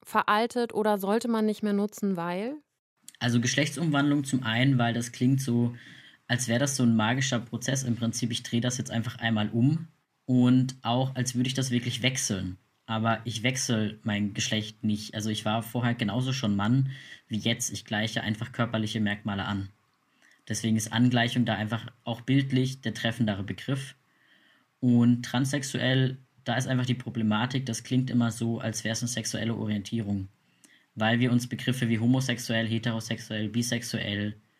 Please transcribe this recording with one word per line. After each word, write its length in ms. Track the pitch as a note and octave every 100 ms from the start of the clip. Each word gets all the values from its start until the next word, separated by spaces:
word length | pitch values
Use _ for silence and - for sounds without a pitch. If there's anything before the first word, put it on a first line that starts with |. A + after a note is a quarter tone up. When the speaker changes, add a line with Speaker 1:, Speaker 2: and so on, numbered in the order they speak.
Speaker 1:
veraltet 720 | - G#3+ - G#3 A#3 B3 A#3
oder 240 | - G#3+ G#3
sollte 300 | G3 G#3+ A#3+
man 160 | A3+ G#3+
nicht 180 | G#3
mehr 100 | G#3+
nutzen, 440 | G3+ G#3 - G3+ F#3
weil? 380 | E3+ F3+ A3 D4+ - _ _ _ - -
Speaker 2:
Also 200 | A#2+ A#2+
Geschlechtsumwandlung 840 | B2 - D#3 C3 E3 C#3+ C#3+ D3 C#3
zum 180 | B2+
einen, 340 | A#2 A2+ C3+ C3
weil 160 | A#2
das 180 | A#2 A#2
klingt 280 | - B2+ C3+
so, 340 | C3+ A#2+ A#2+ A#2+ - - - - -
als 200 | B2 -
wär 120 | A#2+
das 160 | C#3+ C#3
so 80 |
ein 120 | A#2+ A2+
magischer 440 | G#2+ B2+ C3+ A#2+
Prozess 440 | - A#2+ - C3+
im 120 | B2+ A2
Prinzip. 360 | A#2+ A2 A#2+
Ich 120 | A#2
dreh 160 | - A#2
das 180 | B2 B2
jetzt 140 | A2+
einfach 260 | A2+ A2 -
einmal 300 | A#2 G#2+ G#2+
um 380 | A#2 B2+ D#3+ E3 _ _ _ -
und 500 | B2+ B2 B2+ C3 -
auch, 340 | A2+ B2 C3 -
als 200 | A#2+ B2
würde 120 | B2+
ich 60 |
das 160 | - B2+
wirklich 320 | A#2+ A#2+ A#2
wechseln. 560 | B2+ C3 - G2 F#2 F#2 _ _ -
Aber 360 | A2+ A2+ A2+
ich 200 | B2 G#2+
wechsle 540 | A2+ C3+ - A2+ G#2+ -
mein 300 | - G#2 G2+
Geschlecht 500 | G2 - A2 G#2+ -
nicht. 320 | G#2+ G#2 - G#2+
Also 140 | G#2+
ich 160 | G#2+ -
war 180 | A2
vorher 300 | A2 B2 A#2+ A#2
genauso 380 | G#2+ G2 B2+
schon 220 | C3 G#2+ G2+
Mann 320 | G2+ C3 C3+ - - - _
wie 80 | A2
jetzt. 340 | A#2 A#2 -
Ich 140 | A2+ -
gleiche 360 | G#2+ A2 A#2+
einfach 300 | G#2+ G#2+ A#2
körperliche 480 | - A#2 A#2 G#2+ A2+
Merkmale 460 | G#2 G#2 G#2 G2+ F#2+
an. 240 | G2+ G2 - _ _ _ _ _ _ -
Deswegen 260 | A2 A2+ A2
ist 160 | A2
Angleichung 540 | A2+ B2 B2 A#2+ B2+ A#2
da 100 | G#2
einfach 320 | G#2+ A#2 - -
auch 160 | - A#2
bildlich 600 | - C3+ C3+ C3 C3 C3
der 120 | A2+
treffendere 500 | G#2+ A#2 A2 A2+ G2
Begriff. 520 | G2 G2 - C#3 C3+ - _ _ _ _ _ _ _ _
Und 420 | B2+ A#2+ A#2+ A#2+
transsexuell, 920 | A#2+ A#2+ C3+ C#3+ C3+ - B2+ C3 C3 C3 - _
da 120 | - A#2
ist 120 | C3+
einfach 180 | B2+ B2
die 80 |
Problematik, 720 | B2 - A2 A2 G#2+ B2 C3+ C3
das 180 | A2+ -
klingt 240 | B2+ C3
immer 220 | A#2+ A#2
so, 280 | A2 A#2 A2+
als 240 | A2+ G#2+
wär's 180 | A2 A2+
eine 60 | A#2+
sexuelle 480 | - A2+ - A2+ A2
Orientierung. 720 | G#2+ G#2+ G2 A2+ G2+ G2+ F#2+ - _ _ _ _ _ -
Weil 260 | A2 A#2
wir 100 | B2
uns 160 | A#2+ A#2+
Begriffe 400 | A2+ - C3+ A#2
wie 120 | A2+
homosexuell, 680 | A#2 C3 C3 A#2+ - A2+ A2+
heterosexuell, 800 | A2+ A#2 A2+ A2+ A2 - A2 G#2+
bisexuell 880 | A2 A#2 A#2 A#2 A2 - G2+ G#2 G#2+ _ _